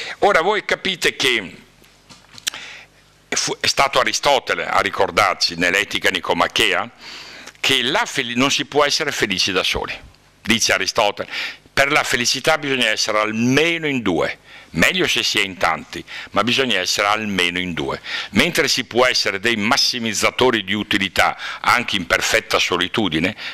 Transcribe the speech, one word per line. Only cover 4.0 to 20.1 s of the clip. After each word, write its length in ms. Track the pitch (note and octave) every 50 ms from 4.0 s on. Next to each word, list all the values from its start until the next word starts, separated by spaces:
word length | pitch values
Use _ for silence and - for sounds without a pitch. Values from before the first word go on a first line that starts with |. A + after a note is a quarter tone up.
| A#2+ A2 G#2 - - D3 C#3 A#2+ - - F#2+ F2 D#2+
a 140 | - - F#2+
ricordarci 760 | G2 G2 F#2+ - G2 F2+ F2 G2+ G#2 F#2 E2+ - - - F2
nell'Etica 520 | E2 F2+ F2 F2+ G2 G#2 - - F#2 D#2+ G2
Nicomachea 800 | F#2+ F2 - - F2 E2+ F2 D#2+ - - A#2 G2+ F2+ F2 G#2 B2 - - - - - - - - - - - - - _
che 240 | - - C3+ C3
la 220 | A#2+ B2 E3 G#3+ A#3+
fel-, 300 | - - - B2+ A#2 A#2+
non 140 | A#2+ C3+ C#3
si 140 | - - C#3
può 200 | - - C#3+ C#3+
essere 260 | C#3+ - - D#3+ D3
felici 400 | - - C3+ G#2+ F#2+ F2 G2+ G#2
da 140 | F#2+ F2+ F2
soli. 280 | - - C#2+ - - - - - - - _ _ _ _ _
Dice 320 | - - A2+ A2 - -
Aristotele, 560 | G#2+ F#2 F#2+ F#2 - - A2 G#2 G2 - F#2+ - - - - - - - - _
per 180 | _ - C#3 C#3
la 140 | D3+ D3 B2+
felicità 540 | - - B2 A#2+ - - C3+ B2 D#3+ D#3 D3+
bisogna 280 | D3 C#3 C3+ B2+ A#2+
essere 320 | A2 A2 G#2+ - - G#2 G#2+
almeno 680 | G#2+ G#2+ A2 A2 A#2 B2 C3 C#3+ D#3 E3+ E3+ E3 D#3+ D3
in 140 | C3+ B2+
due, 360 | A2 G2 F2 D2 - - - - _ - - - - -
meglio 380 | - D#2+ G2 - F#2 F3+ D#3+ B2
se 160 | - B2 G#2+
si 140 | - - G#2+
è 40 |
in 140 | G2+ F#2+ F#2
tanti, 480 | - - E2 D#2+ D2+ - - - F2 - - - - - -
ma 140 | - G2+ G#2
bisogna 340 | A#2+ A#2 C3+ C3+ B2+ G#2+ F#2
essere 300 | F2+ - - - G#2 G2+
almeno 500 | G#2+ A2 A2 G#2 G2 F#2 F2+ F2 F2 F2+
in 140 | F2+ F#2
due. 280 | E2 D2+ C#2 C2+ C#2 - - - - - - -
Mentre 380 | - G2+ C#3+ F3 D3+ - D#3 C3
si 160 | - - A#2
può 220 | - A2 A#2 B2
essere 340 | B2+ A#2 - - G#2+ G2 G2
dei 160 | F#2+ A#2+ A#2
massimizzatori 1080 | G#2+ G2+ A2+ C3+ - - - - B2 A2+ A2+